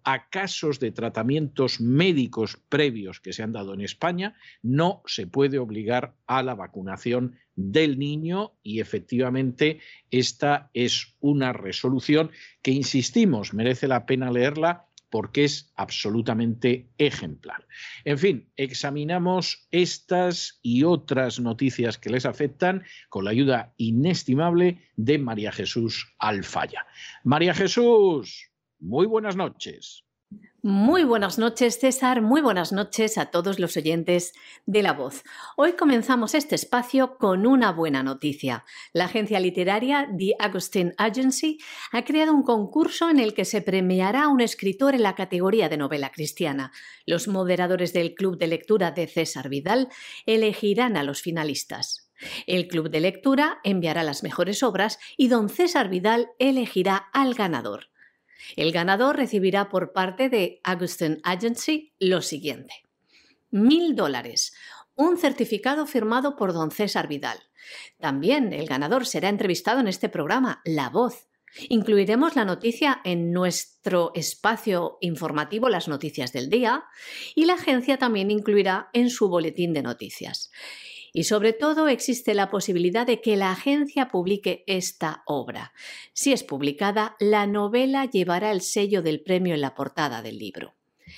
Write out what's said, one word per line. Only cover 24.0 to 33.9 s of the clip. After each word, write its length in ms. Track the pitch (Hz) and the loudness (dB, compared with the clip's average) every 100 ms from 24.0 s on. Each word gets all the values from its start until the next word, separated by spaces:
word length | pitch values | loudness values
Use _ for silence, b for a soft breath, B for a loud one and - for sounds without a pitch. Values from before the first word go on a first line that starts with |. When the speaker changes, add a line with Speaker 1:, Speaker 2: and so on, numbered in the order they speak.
| 165 175 - 131 170 170 180 175 b - | 2 0 0 0 2 4 4 2 b -4
Speaker 1:
de 220 | 110 151 | 0 0
María 340 | 127 107 104 | 0 -4 -6
Jesús 600 | - 95 120 113 - - - | -6 -4 -2 -2 -4 -12 -6
Alfaya. 680 | 107 101 85 - - - - B B B | -2 -2 -4 -6 -6 -8 -14 B B B
María 300 | 117 147 175 | 0 2 2
Jesús, 960 | 170 190 240 240 226 196 147 95 - - _ _ _ | 2 0 4 6 6 6 2 -6 -16 -20 _ _ _
muy 260 | 165 160 | -4 0
buenas 320 | 208 220 214 185 | 2 0 -2 -4
noches. 680 | 160 - 98 - - - _ _ _ - B _ | -4 -6 -16 -14 -20 -20 _ _ _ -20 B _
Speaker 2:
Muy 400 | 202 196 226 359 | -2 2 4 4
buenas 360 | 277 226 196 220 | 4 2 0 0
noches, 420 | 226 226 240 233 | -2 2 0 2
César. 420 | 262 254 254 254 | 0 2 0 2
Muy 180 | 220 294 | 4 4
buenas 320 | 277 185 160 | 4 2 0
noches 460 | 196 208 - 220 220 | -2 -4 0 0 0
a 80 | 147 | -2
todos 320 | 170 185 185 | 0 0 -2
los 180 | 170 165 | -2 -2
oyentes 560 | 156 | -2